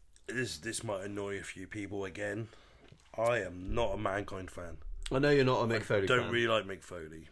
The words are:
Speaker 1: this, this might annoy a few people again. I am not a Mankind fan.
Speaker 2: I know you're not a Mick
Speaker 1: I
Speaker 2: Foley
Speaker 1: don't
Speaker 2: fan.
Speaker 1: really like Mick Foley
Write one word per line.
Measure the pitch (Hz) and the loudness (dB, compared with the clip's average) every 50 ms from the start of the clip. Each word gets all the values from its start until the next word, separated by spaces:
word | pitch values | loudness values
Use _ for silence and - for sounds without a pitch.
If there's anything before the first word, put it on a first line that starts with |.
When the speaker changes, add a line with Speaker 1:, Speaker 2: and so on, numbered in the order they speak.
| - - - - - - | -20 -20 -20 -18 -12 -8
Speaker 1:
this, | 113 127 127 107 82 78 | -4 -4 -4 -4 -6 -8
this | 76 113 107 - - | -8 -6 -6 -6 -4
might | 113 104 92 95 | -4 -4 -4 -4
annoy | 104 101 101 101 101 101 98 | -6 -6 -6 -4 -4 -6 -6
a | 87 | -8
few | - - 95 95 | -10 -10 -12 -12
people | 92 - 110 98 95 101 98 98 | -10 -8 -8 -8 -6 -4 -4 -4
again. | 95 92 101 104 104 104 107 117 110 - - - - - - - - - - - - - | -6 -6 -6 -4 -4 -4 -4 -6 -8 -10 -18 -20 -20 -20 -20 -20 -20 -20 -20 -20 -12 -2
I | - 113 117 120 113 | 2 4 4 4 2
am | 95 90 90 90 92 98 110 | 0 -2 -6 -8 -4 -2 2
not | 120 117 101 98 | 2 2 2 0
a | |
Mankind | 101 104 98 95 104 101 - 101 95 92 87 | 0 0 0 0 0 -2 -4 -6 -8 -8 -8
fan. | - 90 87 85 80 - - - - - - - | -10 -10 -10 -10 -10 -10 -10 -8 -8 -6 -4 0
Speaker 2:
I | - 131 | 2 4
know | 143 147 | 6 6
you're | 143 143 131 | 6 6 6
not | 127 127 104 117 | 6 6 4 4
a | |
Mick | 113 117 | 4 2
Speaker 1:
I | 110 | 0
Speaker 2:
Foley | - - 120 101 98 | 2 2 2 4 6
Speaker 1:
don't | 92 127 123 120 | 6 4 4 4
Speaker 2:
fan. | 107 | 2
Speaker 1:
really | 117 120 117 | 2 2 4
like | 117 113 107 98 | 4 4 2 2
Mick | 95 98 92 - | -2 -8 -10 -10
Foley | - 95 87 80 78 80 80 78 76 | -12 -10 -10 -10 -10 -12 -14 -16 -16